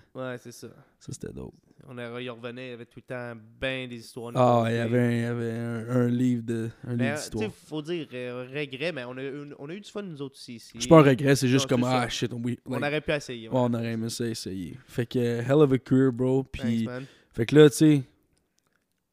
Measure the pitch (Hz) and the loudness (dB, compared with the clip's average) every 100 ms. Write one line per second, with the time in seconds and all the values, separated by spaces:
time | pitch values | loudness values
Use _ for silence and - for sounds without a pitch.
0 | - 127 127 123 120 - 117 - _ _ | -18 -14 -12 -12 -16 -18 -20 -20 _ _
1 | - - - 65 64 - _ _ - 123 | -18 -14 -12 -12 -14 -18 _ _ -18 -14
2 | 117 120 123 113 120 123 127 120 120 - | -12 -10 -12 -12 -12 -12 -14 -14 -18 -20
3 | - 127 120 117 110 117 135 131 127 120 | -12 -10 -10 -12 -18 -8 -6 -6 -8 -12
4 | 113 - 117 123 123 120 113 117 113 123 | -14 -14 -4 2 4 4 2 0 0 2
5 | 120 120 117 120 117 117 117 117 113 127 | 2 2 -2 -4 -4 -4 -6 -8 -2 0
6 | 120 123 127 120 113 117 113 - 127 120 | 2 2 2 0 -2 -4 -6 -8 -8 -2
7 | 127 147 - 110 208 - - 156 147 175 | -2 -2 -6 -4 -4 -6 -12 -10 -6 -8
8 | 139 123 123 123 127 143 147 127 165 147 | -8 -10 -8 -10 -10 -8 -8 -6 -6 -6
9 | 123 127 135 143 143 - 143 196 208 208 | -8 -10 -10 -10 -12 -14 -14 -14 -12 -12
10 | 202 147 139 - - 117 - 113 123 160 | -10 -10 -12 -12 -16 -16 -16 -10 6 8
11 | 139 127 135 135 127 131 135 127 123 127 | 8 6 4 4 4 2 2 2 2 0
12 | 120 - 120 120 120 120 - 123 147 151 | -2 -4 -6 -6 -6 -6 -6 -6 -4 -4
13 | 147 147 - 120 110 127 123 117 117 113 | -2 -4 -6 -12 -4 0 0 0 -2 -4
14 | 113 - 117 113 101 95 82 - - - | -4 -4 -6 -6 -8 -8 -8 -12 -10 -6
15 | 120 127 120 120 120 147 143 131 - 131 | -2 0 0 0 2 6 6 6 2 4
16 | 135 120 127 131 131 - 117 117 113 123 | 4 2 0 0 -2 -4 -2 0 -2 -6
17 | 135 - _ - 113 143 151 - 156 147 | -12 -18 _ -4 4 8 8 8 4 4
18 | 127 _ _ _ _ _ _ _ _ _ | 0 _ _ _ _ _ _ _ _ _
19 | _ | _